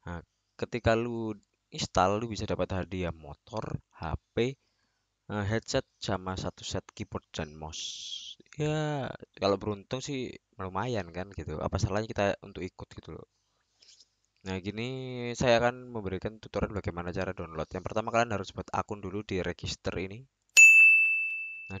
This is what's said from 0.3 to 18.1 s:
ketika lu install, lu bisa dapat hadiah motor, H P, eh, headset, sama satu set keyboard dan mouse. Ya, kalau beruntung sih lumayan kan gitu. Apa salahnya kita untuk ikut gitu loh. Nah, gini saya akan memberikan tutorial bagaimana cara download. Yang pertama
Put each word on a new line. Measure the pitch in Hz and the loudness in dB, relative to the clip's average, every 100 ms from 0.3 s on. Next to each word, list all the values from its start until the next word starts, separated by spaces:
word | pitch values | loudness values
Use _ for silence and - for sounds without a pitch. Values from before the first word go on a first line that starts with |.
| _ _ - | _ _ -10
ketika | 110 120 117 | -6 -2 2
lu | 113 120 117 110 104 _ _ _ | 2 2 -2 -4 -6 _ _ _
install, | 156 - - 92 104 | -8 -2 4 4 4
lu | 117 | -2
bisa | 98 | -4
dapat | 107 90 90 95 | -4 -2 0 -2
hadiah | 85 92 87 80 | -4 -4 -4 -6
motor, | 73 73 - 107 - - _ - | -14 -16 -10 -8 -6 -8 _ -10
H | 82 - _ - | -6 -6 _ 0
P, | 120 135 _ _ _ _ _ _ - | 0 -2 _ _ _ _ _ _ -6
eh, | 104 101 | -2 0
headset, | 113 - 135 - _ | 0 0 -2 -2 _
sama | - 95 92 92 | -4 -2 -2 -4
satu | 92 - - | -6 -8 -6
set | 95 - | -6 -8
keyboard | - 107 95 _ | -12 -8 -8 _
dan | - 78 76 | -8 -8 -8
mouse. | 78 80 - - - - - - - - | -10 -8 -10 -10 -10 -10 -12 -18 -18 -4
Ya, | 151 156 151 147 127 - - - | -2 0 -2 -2 -4 -8 -16 -2
kalau | 98 98 | 2 2
beruntung | 107 101 95 127 | 0 -4 -6 -8
sih | 139 139 117 - _ - | -4 -6 -6 -10 _ -10
lumayan | 95 95 120 117 85 | -6 -4 -2 -2 -4
kan | 85 95 | -8 -8
gitu. | 98 78 78 | -8 -6 -4
Apa | - 95 | -2 0
salahnya | 95 98 110 | 2 0 -2
kita | 107 101 - | 2 2 2
untuk | 101 98 | -6 -10
ikut | 90 - - - | -10 -10 -14 -14
gitu | - 85 | -14 -16
loh. | - _ _ _ _ _ - - - _ _ _ 95 | -16 _ _ _ _ _ -20 -20 -20 _ _ _ -6
Nah, | 95 | -4
gini | 92 104 120 131 127 123 120 | -4 -6 -6 -6 -8 -6 -6
saya | 120 131 117 | 0 6 6
akan | 120 127 123 | 6 0 -8
memberikan | 117 95 92 107 110 | -6 -4 -4 -6 -10
tutorial | - 101 104 | -6 -2 -2
bagaimana | 104 95 87 87 | -2 -4 -4 -4
cara | 90 92 | -2 -4
download. | 92 82 80 78 | -4 -8 -6 -6
Yang | 92 85 | -6 -4
pertama | 107 113 | -2 2